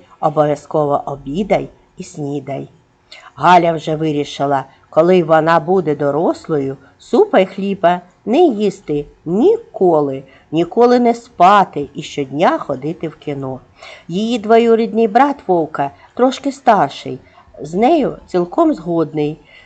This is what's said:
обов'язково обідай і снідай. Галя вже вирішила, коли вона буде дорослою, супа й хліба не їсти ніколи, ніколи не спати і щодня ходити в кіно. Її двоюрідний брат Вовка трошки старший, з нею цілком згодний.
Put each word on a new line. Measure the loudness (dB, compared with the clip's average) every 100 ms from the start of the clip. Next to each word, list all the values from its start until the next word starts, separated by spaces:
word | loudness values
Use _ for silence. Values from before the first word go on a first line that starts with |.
| -14 -6
обов'язково | -2 0 0 -2 -4 -2 0 -2 -4
обідай | -12 -8 -6 -2 -2 -4 _ _ -20
і |
снідай. | -18 -12 -8 -8 -8 -12 -12 _ _ _ _ -20 -20
Галя | 0 4 6 4
вже | -2 -4 -4
вирішила, | -2 -2 -4 -4 -2 -2 -6 _ _
коли | 0 4 4
вона | 4 2 2 0
буде | 2 -2 -2 -2
дорослою, | -2 -2 -2 -4 -4 -4 -4 -8 _ _
супа | -2 2 2 2
й | 0
хліба | -4 -8 0 0 0 -6 _ -2
не | 2
їсти | 2 2 -4 -4 -6 -6 -6 _
ніколи, | -4 0 2 2 -4 0 2 2 0 -6 -14 -20 -6
ніколи | -4 -2 2 4 4
не | 2
спати | -2 -4 2 4 6 2 -4 -10
і | -12
щодня | -12 -8 -6 -2 0 -2
ходити | -6 -8 -8 -8 -10
в | -10
кіно. | -10 -8 -8 -12 _ _ -20 -20 -8
Її | -4 -2 -2
двоюрідний | 2 4 4 2 2 0 2
брат | 4 2 0 -2
Вовка | 0 -2 -4 -8 -8 _
трошки | -2 0 0 -6
старший, | -2 2 2 2 -4 -12 -12 -16 _ _ -16
з | -8
нею | 0 2 2 0 -6 -6
цілком | -4 -2 0 0
згодний. | -2 -4 -2 -2 -2 -4 -6 _ -20